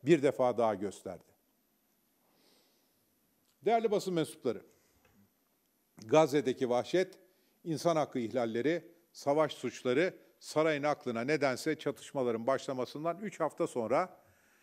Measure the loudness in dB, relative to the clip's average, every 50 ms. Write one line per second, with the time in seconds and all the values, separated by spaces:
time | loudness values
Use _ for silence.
0 | 2 4 4 6 4 2 2 2 2 2 2 2 2 2 2 0 -4 -6 -8 -8
1 | -12 -12 -12 -14 -16 _ _ _ _ _ _ _ _ _ _ _ _ _ _ _
2 | _ _ _ _ _ _ _ _ _ _ _ _ _ _ _ _ _ _ _ _
3 | _ _ _ _ _ _ _ _ _ _ _ _ 0 2 4 4 4 2 2 0
4 | 0 0 0 0 0 0 -4 -4 -4 -4 -4 -4 -8 -18 _ _ _ _ _ _
5 | _ _ _ _ _ _ _ _ _ _ _ _ _ _ _ _ _ _ _ -18
6 | -2 2 4 4 6 4 2 0 0 0 -2 0 0 0 0 0 0 0 0 0
7 | 0 0 -4 -14 _ _ _ _ _ _ _ _ -8 -6 -4 -2 0 2 2 2
8 | 0 -2 -2 -4 -4 -2 -2 -2 -2 -2 -2 0 0 0 0 -2 -4 -10 -20 _
9 | _ _ -20 -6 -2 0 2 2 2 0 -2 -6 -8 -8 -8 -4 -2 0 2 2
10 | 2 0 -2 -6 -16 _ _ _ -14 -4 0 2 2 2 2 0 0 0 -2 -2
11 | -4 -4 -4 -2 0 0 0 2 2 0 0 0 -2 -4 -4 -2 -4 -6 -6 -6
12 | -10 -8 -4 -2 0 0 -2 0 0 0 0 0 -2 -4 -6 -6 -6 -6 -8 -6
13 | -6 -6 -6 -6 -8 -10 -4 -4 -4 -2 -2 -2 -4 -2 -2 -2 0 2 2 2
14 | 2 0 -6 -16 _ _ _ _ _ _ _ _